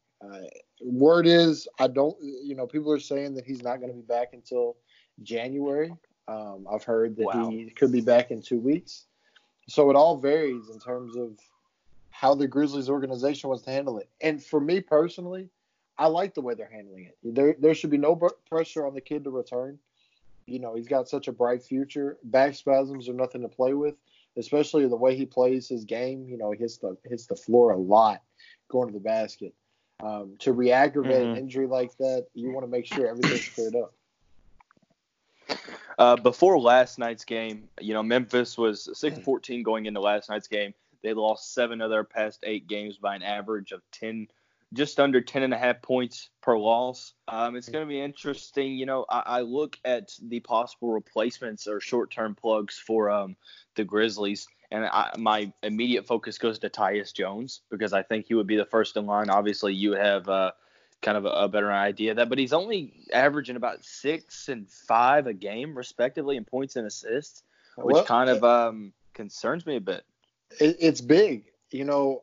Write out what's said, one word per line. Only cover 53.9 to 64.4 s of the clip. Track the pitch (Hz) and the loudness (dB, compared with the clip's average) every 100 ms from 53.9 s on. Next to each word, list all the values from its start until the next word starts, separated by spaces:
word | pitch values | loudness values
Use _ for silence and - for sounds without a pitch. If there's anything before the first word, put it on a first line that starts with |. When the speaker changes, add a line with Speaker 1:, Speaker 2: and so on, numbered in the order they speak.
| 104 113 104 101 101 - _ - | 0 0 0 -4 -6 -10 _ -10
Speaker 2:
and | 107 | -6
I, | 110 107 - - | -2 0 -2 -2
my | 113 107 104 - | 0 0 -2 -8
immediate | 107 107 120 117 - | -6 -2 0 0 0
focus | 117 113 - | -4 -4 -4
goes | 117 107 | -4 -2
to | 101 | -6
Tyus | - 98 104 98 | -2 0 0 -4
Jones | - 95 101 131 - _ | -6 -6 -6 -10 -14 _
because | 104 104 | -6 -2
I | 98 | -2
think | - 110 101 | -2 -4 0
he | |
would | 113 101 | 0 2
be | 107 | 0
the | 98 | 2
first | 113 107 107 | 2 0 -2
in | 104 | -2
line. | 104 104 | -2 2
Obviously, | 98 104 98 101 | 2 2 0 -2
you | 95 104 | 0 0
have, | 98 101 101 95 | 2 2 2 0
uh, | 95 92 - _ _ _ _ | 0 0 -4 _ _ _ _
kind | - 104 | -2 -2
of | 98 | 0
a, | |
a | - 101 | 0 0
better | 104 104 | 0 0
idea | 101 101 101 110 | 0 0 0 -2
of | 110 | 0
that, | 117 | 0
but | 131 | 0
he's | 127 | 0
only | 156 202 202 139 - - | 0 0 -6 -6 -14 -4
averaging | 120 139 147 123 123 | 2 2 2 -6 -6
about | 117 - | -8 -8
six | - - 139 160 - - | -14 -8 -4 -4 -8 -16